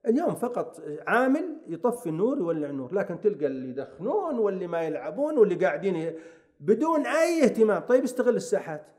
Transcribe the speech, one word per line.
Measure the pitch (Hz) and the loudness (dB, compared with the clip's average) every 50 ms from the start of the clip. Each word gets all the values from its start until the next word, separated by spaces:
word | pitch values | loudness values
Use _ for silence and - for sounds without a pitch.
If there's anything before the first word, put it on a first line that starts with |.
| - | 2
اليوم | 247 226 294 349 262 165 | 2 2 2 2 -2 -2
فقط | - 240 240 - 190 156 - - - 156 156 147 147 - | -2 -4 -4 -4 -6 -6 -8 -10 -14 -12 -12 -12 -8 -2
عامل | 156 196 240 262 262 269 320 370 349 - - - | 2 2 4 4 4 4 2 0 -4 -8 -12 -10
يطفي | - 165 165 - 240 233 - - 170 | -12 -10 -2 -2 -2 -2 0 -6 -4
النور، | 160 160 202 247 285 - | -2 0 0 0 0 0
يولع | 175 170 165 156 147 139 | 0 -2 -2 -2 -4 -6
النور، | 143 135 131 123 175 | -6 -8 -8 -4 -4
لكن | 202 185 - 170 165 | -4 -2 -4 -6 0
تلقى | - 208 180 143 147 | 0 0 0 0 -2
اللي | 135 131 131 131 127 | -4 -4 -4 -8 -8
يدخنون | 123 135 131 - - - 170 240 339 427 381 330 285 233 | -8 -8 -10 -10 -12 -8 -6 -2 -2 -2 -2 -2 -2 0
واللي | 214 202 190 185 180 | 0 0 0 -2 -6
ما | 175 170 165 | -4 -4 -4
يلعبون | 165 160 156 139 127 156 170 220 285 311 311 269 | -2 -4 -6 -6 -8 -8 -4 -4 -2 0 4 4
واللي | 214 185 175 | 4 4 6
قاعدين | 156 185 175 147 147 170 196 180 | 2 2 0 0 0 -2 -2 -2
ي-، | 160 160 165 160 - - - - - _ _ _ _ | -2 -4 -6 -8 -10 -16 -20 -20 -20 _ _ _ _
بدون | 143 160 226 226 294 330 330 302 269 | 2 2 2 4 4 2 2 2 0
أي | 240 269 320 330 339 349 320 285 | 0 2 2 2 2 4 4 4
اهتمام. | 214 - 220 220 214 196 170 | 4 6 4 4 4 4 0
طيب، | - - 247 269 | 2 4 4 4
استغل | 269 247 - - 226 247 226 | 4 0 -2 0 2 2 2
الساحات | 190 - - 208 190 - - 156 - - - _ | 0 0 -2 -2 -2 -2 -6 -10 -10 -12 -18 _